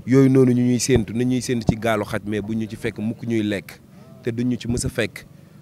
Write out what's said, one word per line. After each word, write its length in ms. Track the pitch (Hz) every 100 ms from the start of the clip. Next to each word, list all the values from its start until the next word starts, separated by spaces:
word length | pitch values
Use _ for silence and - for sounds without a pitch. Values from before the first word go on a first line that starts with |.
| 113
Yooyu 220 | 135 135
noonu 240 | 131 123
ñu 100 | 123
ñuy 160 | 123 120
séentu, 360 | - 120 104
nañ 140 | 113 123
ñuy 120 | 127
séentu 240 | 117 120 110
ci 100 | 113
gaalu 240 | 113 107
xaj, 160 | 101 107 104
mais 160 | 107
bu 100 | 101
ñu 140 | 113 107
ci 80 | 107
fekk 220 | 117 104
mukk 260 | 107 117 117
ñuy 160 | 113
lekk. 380 | 107 98 - - - - - -
Te 80 | 120
duñ 180 | 117 123
ñu 60 | 120
ci 80 | 117
mës 160 | 123
a 40 | 127
fekk. 340 | - 104 - - - - -